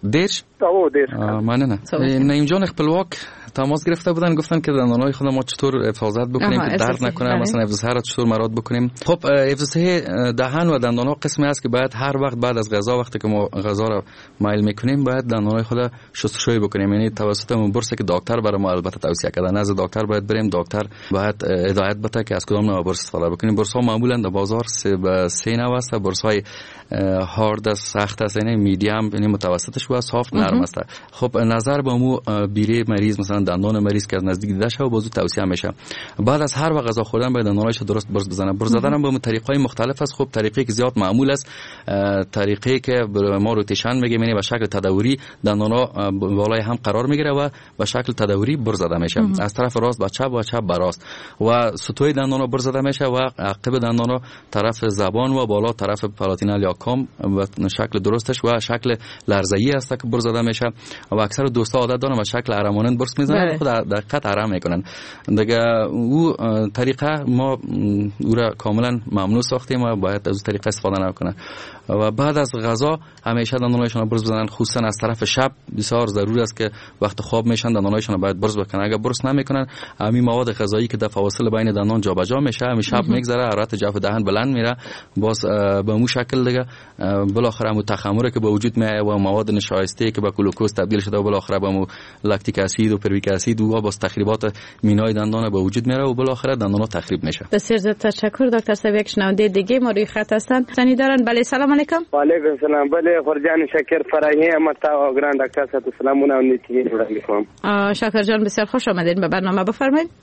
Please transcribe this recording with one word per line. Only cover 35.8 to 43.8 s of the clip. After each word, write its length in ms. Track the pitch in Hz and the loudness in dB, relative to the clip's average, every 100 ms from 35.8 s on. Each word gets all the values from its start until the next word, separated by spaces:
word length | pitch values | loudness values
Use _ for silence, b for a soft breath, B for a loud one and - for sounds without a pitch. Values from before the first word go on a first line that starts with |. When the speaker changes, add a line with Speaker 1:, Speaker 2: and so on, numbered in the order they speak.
| B B B B | B B B B
Speaker 1:
بعد 220 | 104 147 | 2 2
از 120 | 147 | 0
هر 200 | 127 160 | 0 0
وقت 140 | 151 120 | 0 0
غذا 160 | 113 | -2
خوردن 300 | 107 117 123 | -2 0 0
باید 120 | 123 107 | 0 2
دندانایش 320 | 101 110 113 | 2 2 -2
درست 300 | 104 104 104 | -2 -2 0
برس 160 | 101 98 | -4 -2
بزنه. 240 | 90 95 | -2 -2
برس 160 | 98 110 | 0 2
زدن 240 | 117 139 | 2 2
هم 80 | 147 | 0
به 80 | 143 | 0
مو 100 | 131 | -2
طریق‌های 380 | 120 110 110 139 | -2 -4 0 0
مختلف 440 | 131 - 117 139 | 0 -2 -2 -2
است. 120 | 143 - | -4 -2
خب، 100 | 135 | -4
طریقی 320 | 113 107 110 | 0 0 0
که 80 | 120 | -2
زیاد 220 | 107 123 127 | 0 0 2
معمول 340 | 92 110 135 | 2 2 2
است، 180 | 139 - B B B B | 0 -4 B B B B
اه، 360 | 101 101 98 | -2 0 0
طریقی 560 | 95 - 101 101 123 131 | -2 -2 0 0 0 -2
که 140 | 127 123 113 101 | 0 -2 0 0
بر 220 | 101 98 | 2 2
ما 160 | 107 | 2
روتیشن 420 | 113 101 101 | 0 0 -2